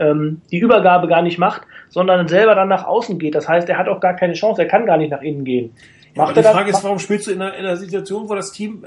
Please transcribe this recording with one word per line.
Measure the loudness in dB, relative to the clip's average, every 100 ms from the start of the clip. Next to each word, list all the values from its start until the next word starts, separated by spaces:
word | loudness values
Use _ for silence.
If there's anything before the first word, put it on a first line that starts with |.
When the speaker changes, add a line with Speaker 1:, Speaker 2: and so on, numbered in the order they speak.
Speaker 1:
ähm, | 0 0 -2 -6 _
die | 0
Übergabe | 2 4 4 4 4
gar | 4
nicht | 2 0
macht, | -2 -2 -12 -20 -8
sondern | -2 2 2 2
selber | 4 6
dann | 4 2
nach | 0 -2
außen | -4 -4 -6
geht. | -4
Das | -4 0
heißt, | 0 0
er | -2
hat | -2
auch | -2
gar | -2
keine | 0 -2
Chance, | 0 -2 0
er | 0
kann | 0 2
gar | 0
nicht | 0
nach | -6
innen | -6 -8
gehen. | -4 -4 -4 -12 -20 _ _
Speaker 2:
Ja, | -4
Speaker 1:
Macht | 0
Speaker 2:
aber |
Speaker 1:
er |
Speaker 2:
die | 4
Speaker 1:
das? | 6
Speaker 2:
Frage | 4 2
ist, | -2
warum | -2 -6
spielst | -4 -4 -4
du |
in | -6
einer, | -8
in | -8 -6
einer | -6
Situation, | -6 -8 -6 -8 -6
wo |
das | -8 -8
Team | -10 -12 -12